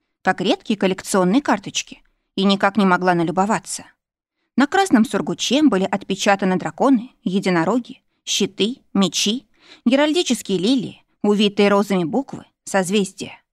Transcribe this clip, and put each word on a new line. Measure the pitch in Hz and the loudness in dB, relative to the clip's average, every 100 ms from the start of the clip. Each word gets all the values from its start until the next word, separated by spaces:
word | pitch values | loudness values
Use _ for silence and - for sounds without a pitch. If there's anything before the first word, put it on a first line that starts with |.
| _ _ | _ _
как | - 180 | -4 -2
редкие | 185 392 - 202 | 0 -2 -2 -2
коллекционные | 190 190 - 202 180 226 | -2 -2 -2 0 2 2
карточки, | 294 226 - - - - _ _ _ | 0 -4 -4 -10 -10 -14 _ _ _
и | - | -2
никак | 196 196 202 202 | 0 2 0 2
не | |
могла | 190 180 180 | 2 2 2
налюбоваться. | 175 165 190 202 190 - - - _ _ _ _ _ _ - | 2 0 -2 -2 -2 -6 -14 -14 _ _ _ _ _ _ -2
На | 285 | 0
красном | 370 381 285 - | 2 2 2 2
сургуче | - - 175 - 269 | -2 -4 -6 -2 2
были | 302 196 | 4 2
отпечатаны | 190 196 - 196 214 196 190 185 | 0 -4 -6 -4 0 2 2 -2
драконы, | 156 - 240 254 247 _ | -4 -2 2 0 -2 _
единороги, | 196 190 190 175 165 247 - - _ _ - | -4 -2 0 0 0 -2 -4 -16 _ _ -6
щиты, | - 202 - 208 262 _ | -4 -2 -2 -4 -6 _
мечи, | 196 185 - 202 247 - _ _ - 240 | -2 0 0 -2 -4 -8 _ _ -6 0
геральдические | 269 302 311 - 240 - 185 | 2 2 0 0 -2 -2 -2
лилии, | 190 269 165 - _ _ | 0 0 -4 -12 _ _
увитые | 208 208 208 208 202 | 0 2 2 2 2
розами | 202 208 190 | 4 2 -2
буквы, | 165 233 277 - - _ | -2 -4 -6 -10 -18 _
созвездия. | - 196 175 208 190 - - - _ | -4 -2 0 0 -2 -6 -16 -16 _